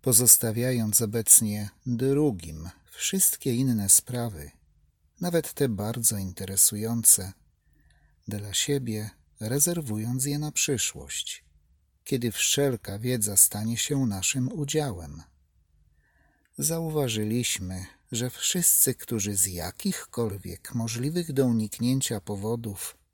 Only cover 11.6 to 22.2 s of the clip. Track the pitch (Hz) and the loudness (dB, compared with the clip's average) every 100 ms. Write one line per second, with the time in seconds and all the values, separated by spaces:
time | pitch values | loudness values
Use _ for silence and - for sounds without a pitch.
11.6 | _ _ _ _ - 131 120 - - - | _ _ _ _ -4 -2 -2 -2 0 2
12.6 | 143 120 - 101 120 127 107 98 - 104 | 2 0 -6 -6 -2 -2 0 4 4 2
13.6 | 110 117 - 143 127 98 - 131 127 202 | -4 -2 -2 0 0 0 -2 0 -2 -2
14.6 | 143 156 147 87 80 - - _ _ _ | -2 0 0 -4 -10 -16 -18 _ _ _
15.6 | _ _ _ _ _ _ _ _ _ - | _ _ _ _ _ _ _ _ _ -4
16.6 | 143 165 165 156 135 110 107 117 120 - | -2 -2 -2 0 0 0 0 0 0 -2
17.6 | 92 92 92 - _ 117 123 - - 180 | -4 -8 -10 -16 _ -6 -4 -4 -2 2
18.6 | 170 - - 123 - 113 101 98 98 87 | 2 4 4 0 -2 -2 -2 0 0 -2
19.6 | 85 - 202 180 - - 117 101 92 87 | -8 -4 -4 -4 -8 -4 -4 -4 -10 -14
20.6 | - 123 113 113 131 170 165 139 131 117 | -8 -4 -4 -4 -4 -4 -2 2 2 2
21.6 | 107 - 120 135 - 107 | -2 -2 0 0 0 -4